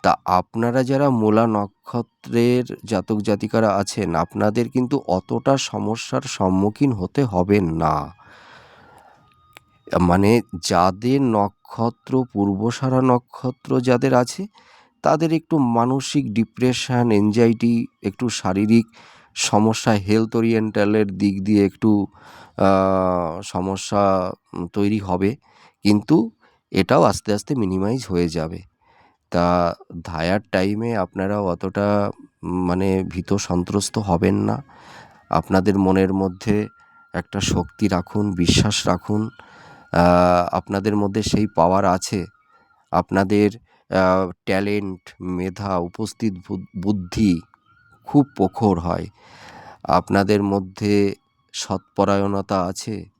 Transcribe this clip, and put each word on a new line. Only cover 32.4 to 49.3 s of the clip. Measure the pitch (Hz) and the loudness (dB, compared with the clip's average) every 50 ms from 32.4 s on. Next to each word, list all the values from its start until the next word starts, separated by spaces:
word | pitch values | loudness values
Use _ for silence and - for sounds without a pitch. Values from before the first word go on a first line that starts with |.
| - | -8
উম, | 85 90 90 92 | -4 -4 -2 0
মানে | 90 90 92 95 98 95 95 92 | 0 0 0 0 0 0 0 -2
ভীত | 87 85 92 87 - 98 | -4 -6 -8 -4 -2 -2
সন্ত্রস্ত | 98 - - 90 90 87 - 104 101 101 - - | -2 -2 -2 -2 -2 -2 0 -2 -2 -2 -2 -6
হবেন | 117 104 98 87 85 98 95 101 | -4 0 0 0 2 2 0 0
না। | 101 104 107 110 139 - _ - - - - - - - - - - _ _ | 0 -2 -2 -4 -6 -8 _ -20 -20 -20 -20 -20 -20 -20 -20 -20 -20 _ _
আপনাদের | - 82 - - 95 95 92 104 95 | -2 -2 0 2 0 2 2 4 2
মনের | 101 98 92 92 95 95 92 95 | 4 4 4 4 4 2 2 0
মধ্যে | 95 95 92 90 95 - 110 104 104 107 - _ _ _ _ _ - _ _ - | -2 -2 -4 -4 -6 -2 -2 -2 -2 -2 -6 _ _ _ _ _ -20 _ _ -8
একটা | 90 - _ - 101 | -8 -8 _ -6 -4
শক্তি | - - - 95 87 - _ - 107 | -4 -2 -2 -2 -4 -6 _ -2 0
রাখুন, | 95 95 87 90 - - 107 104 104 92 | 0 0 0 -2 -4 -4 -2 -2 -2 0
বিশ্বাস | 87 85 82 - - - 107 104 - - | 0 2 4 4 4 2 2 -2 -2 0
রাখুন। | - 90 90 - - 104 107 110 110 - - - - - - - - - - - _ - | 0 -2 -2 -2 -4 -2 -2 -2 -6 -10 -18 -20 -20 -20 -20 -20 -20 -20 -20 -12 _ 2
আহ, | 87 87 87 87 90 90 90 90 87 87 - | 4 4 6 6 6 6 4 4 2 2 0
আপনাদের | - 92 - - 104 98 98 107 104 | -2 -4 -4 -4 -6 -2 0 0 0
মধ্যে | 104 101 101 98 110 104 | 0 -2 -2 -2 -2 -2
সেই | - - 101 107 101 _ | 0 0 0 -2 -2 _
পাওয়ার | - 82 87 92 98 98 | 2 2 4 4 2 2
আছে। | 92 87 92 - - 120 98 85 - _ _ _ _ _ _ _ _ _ _ _ _ | 2 0 0 -2 -6 -6 -6 -6 -8 _ _ _ _ _ _ _ _ _ _ _ _
আপনাদের, | - 87 90 _ - 95 98 95 104 104 104 104 107 117 _ _ _ _ _ _ | -2 -2 0 _ 0 0 2 2 2 2 2 2 0 -4 _ _ _ _ _ _
আহ, | 98 95 95 92 92 95 95 90 90 _ _ | 0 2 4 4 2 2 0 -4 -8 _ _
ট্যালেন্ট, | - 98 95 101 101 104 104 101 95 95 87 _ - - _ | -2 -2 -2 0 -2 -2 -4 -4 -6 -10 -12 _ -20 -16 _
মেধা, | 90 90 92 90 90 95 90 - 101 101 95 | -8 -6 -6 -4 -6 -6 -6 -8 -6 -4 -4
উপস্থিত | 90 87 87 - - 110 101 - _ 113 110 92 | -4 -4 -6 -8 -8 -10 -10 -8 _ -6 -6 -6
বু-, | 90 90 - 101 95 95 _ _ 98 | -6 -10 -10 -10 -10 -10 _ _ -6
বুদ্ধি | 85 101 104 98 90 87 - - 110 98 87 80 - _ _ _ _ _ _ _ _ _ _ _ _ | -2 -2 -2 -2 -4 -6 -2 0 2 2 2 0 -4 _ _ _ _ _ _ _ _ _ _ _ _
খুব | - - 143 135 - _ | 0 2 2 2 2 _
প্রখর | - 98 87 - - 117 104 92 85 | -2 -2 -2 0 0 0 2 2 0
হয়। | 85 87 87 87 85 - _ _ _ - | -2 -4 -4 -4 -6 -12 _ _ _ -20